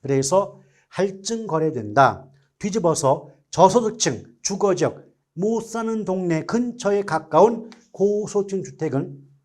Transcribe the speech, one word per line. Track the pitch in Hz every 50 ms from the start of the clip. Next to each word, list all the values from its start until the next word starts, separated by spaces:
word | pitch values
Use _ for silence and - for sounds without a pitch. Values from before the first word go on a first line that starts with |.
그래서 | - 131 139 135 135 - 180 190 202 196 - - _ _ _ _ _ _
할증 | - - 190 202 190 190 196 - 226 226 220
거래된다. | 190 156 160 156 156 139 120 107 104 107 135 135 120 98 87 - - _ _ _ _ _ _
뒤집어서 | - 208 190 226 170 170 165 165 151 131 139 160 - - - _ _ _
저소득층, | - 156 175 185 185 240 220 214 - - - 165 120 104 98 - _ _
주거지역, | - - 202 190 202 196 180 - 151 123 - - - _ _ _ _ _ _
못 | 160 185 220 233 220
사는 | 226 - - 233 220 226 226 220 202
동네 | 185 185 190 185 175 165 156 156
근처에 | - - 233 247 240 - - - 202 202 202 196
가까운 | 202 160 156 156 - 147 156 190 226 233 233 - - - _ _ _
고소득층 | - - 190 208 208 208 214 - - 202 196 196 196 190 143
주택은 | 135 - - 156 156 127 139 - - - - - _ _ _